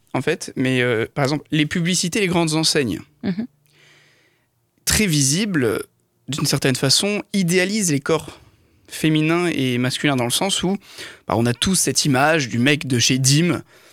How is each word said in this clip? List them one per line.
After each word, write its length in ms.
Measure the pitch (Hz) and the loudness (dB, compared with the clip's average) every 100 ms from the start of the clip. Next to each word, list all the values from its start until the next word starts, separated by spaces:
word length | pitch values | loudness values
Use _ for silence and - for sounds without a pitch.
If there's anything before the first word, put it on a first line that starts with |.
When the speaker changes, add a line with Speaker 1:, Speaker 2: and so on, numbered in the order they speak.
| _ | _
Speaker 1:
en 80 | - | -4
fait, 320 | - - - - | -2 -4 -6 -4
mais, 260 | 131 127 | 0 0
euh, 240 | 123 110 117 | 2 0 -2
par 120 | - 135 | -2 -2
exemple, 200 | 147 - | -2 -2
les 140 | 151 151 | -2 -2
publicités, 560 | 185 165 185 175 226 | -2 -2 -2 -2 -2
les 60 | 190 | 0
grandes 260 | 175 165 | 0 0
enseignes. 480 | 156 156 160 123 85 - _ | 0 0 0 -2 -4 -10 _
Speaker 2:
Mhm. 220 | - 180 240 _ _ _ _ _ _ _ _ _ _ _ _ _ - | -6 -4 -8 _ _ _ _ _ _ _ _ _ _ _ _ _ -2
Speaker 1:
Très 160 | - 208 | 0 2
visible, 800 | 151 135 160 220 165 117 92 - _ _ _ - | 2 0 0 -2 0 0 -2 -6 _ _ _ -10
d'une 200 | - 156 | -6 -2
certaine 280 | 139 160 123 | 0 0 0
façon, 460 | 135 - 202 208 - | 0 0 0 -4 -4
idéalise 600 | 202 175 180 185 214 180 | -2 0 2 0 0 0
les 80 | 143 | -2
corps 400 | - 156 - - - _ _ _ _ | 0 -2 -4 -16 -20 _ _ _ _
féminins 580 | - 160 156 156 170 175 | -4 0 2 2 0 0
et 320 | - 131 120 | -2 -2 0
masculins 380 | 127 - 151 135 | -2 0 0 0
dans 100 | 120 | 0
le 60 | |
sens 320 | - 196 - | -2 -2 -2
où, 140 | 175 196 - - - - - | -2 -2 -6 -18 -18 -12 -2
bah, 80 | 107 | 0
on 80 | 117 | 0
a 80 | |
tous 220 | 123 190 180 | 0 0 0
cette 300 | - - 151 | 0 0 2
image 440 | 127 147 165 123 | 2 4 2 0
du 80 | 117 | 0
mec 300 | 127 151 127 | 2 2 2
de 100 | 123 | 0
chez 220 | - 131 | 2 2
Dim 420 | 131 143 170 113 - - - | 4 4 2 0 -6 -20 -20